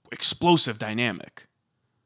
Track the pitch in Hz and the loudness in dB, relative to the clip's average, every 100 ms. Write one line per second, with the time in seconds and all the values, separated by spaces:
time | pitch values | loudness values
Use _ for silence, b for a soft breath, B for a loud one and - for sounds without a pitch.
0 | _ - - - 175 165 - 107 107 107 | _ 0 0 2 2 2 2 -4 -6 -4
1 | 120 92 - - _ _ _ _ _ _ | -4 -6 -14 -20 _ _ _ _ _ _